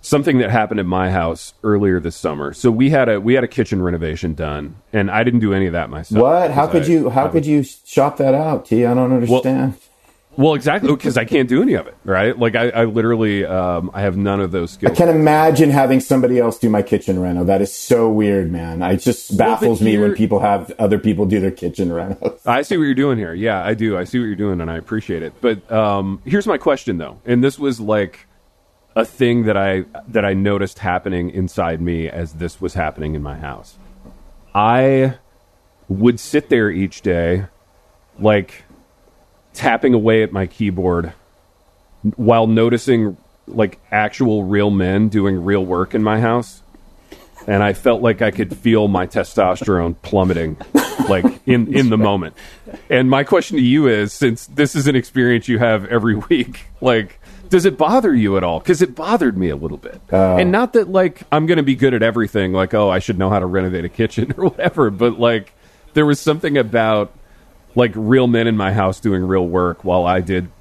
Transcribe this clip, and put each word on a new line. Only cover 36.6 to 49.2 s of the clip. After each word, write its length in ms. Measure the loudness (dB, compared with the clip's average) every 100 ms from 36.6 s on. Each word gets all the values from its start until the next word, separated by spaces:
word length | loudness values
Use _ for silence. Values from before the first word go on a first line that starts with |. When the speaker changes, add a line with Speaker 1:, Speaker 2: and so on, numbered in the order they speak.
| 2
Speaker 1:
each 320 | 0 -4 -4
day, 420 | -2 0 0 -2 -4 _ _ _ _ _ _ -2
like, 460 | 2 2 -2 -14 _ -20 _ _ _ _ _ _ _
tapping 400 | -4 -2 2 2
away 280 | 2 4 2
at 100 | 2
my 140 | -2 -6
keyboard 680 | -4 -4 -2 0 0 -4 -10 _ _ _ _ _ _ _ _ -6 -2
while 300 | 2 4 4
noticing, 720 | 2 2 0 0 0 0 -6 _ _ -12
like, 320 | -2 -2 -2 _
actual 540 | -2 -2 -2 0 0
real 260 | 0 0 2
men 380 | 2 2 2 2
doing 360 | 0 0 -2
real 200 | 0 0
work 300 | 0 -2 -2
in 80 | 0
my 180 | 0 0
house. 420 | 0 -2 -4 -16 _ -20 -20 _ _ -20 -20 -16 -2
And 160 | 0
I 100 | 0
felt 300 | 0 0 2
like 180 | 2 2
I 80 | -2
could 260 | -2 -6 -2
feel 300 | 2 2 2
my 200 | 0 -2
testosterone 880 | -4